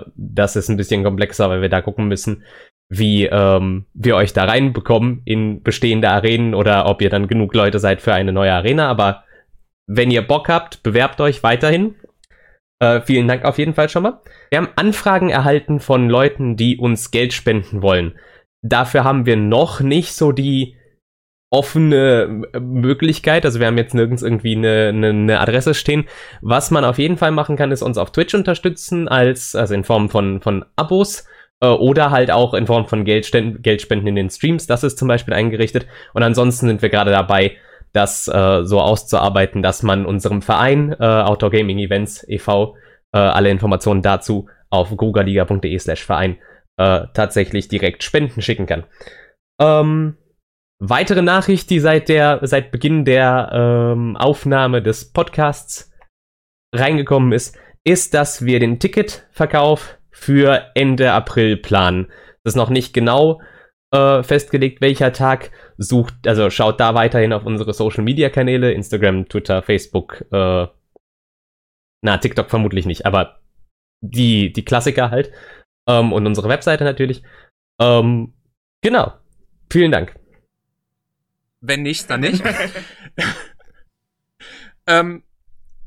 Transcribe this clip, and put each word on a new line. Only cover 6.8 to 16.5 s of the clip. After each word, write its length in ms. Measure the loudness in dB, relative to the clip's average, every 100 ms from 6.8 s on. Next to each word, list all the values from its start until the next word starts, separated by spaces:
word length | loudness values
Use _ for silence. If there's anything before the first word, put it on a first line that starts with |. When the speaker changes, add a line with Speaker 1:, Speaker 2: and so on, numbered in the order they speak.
| 2
Speaker 1:
ob 160 | 0
ihr 80 | 0
dann 180 | 0 0
genug 280 | 0 0 0
Leute 240 | 0 2
seid 240 | 0 0
für 100 | 0
eine 200 | 0 0
neue 200 | 0 0
Arena. 340 | 0 0 0 0
Aber 360 | 0 0 -2 _ _ _ -20 _ _ -6
wenn 240 | -2 0
ihr 100 | 0
Bock 260 | 0 -2 0
habt, 360 | -2 -4 -8
bewerbt 360 | -2 0 0 0
euch 200 | -2 0
weiterhin. 540 | 0 2 2 0 -2 -6 -20 _ _ _ _ _ _ 0
Äh, 240 | 2 2
vielen 260 | 2 2 2
Dank 180 | 0 -2
auf 120 | -2
jeden 160 | -2
Fall 160 | 0 0
schon 140 | 0
mal. 180 | -2 -4 -16 -20 -4
Wir 80 | -4
haben 100 | -2 -2
Anfragen 560 | -2 0 0 0 0
erhalten 480 | 2 2 2 0 -4
von 280 | 0 2 2
Leuten, 480 | 2 2 0 -4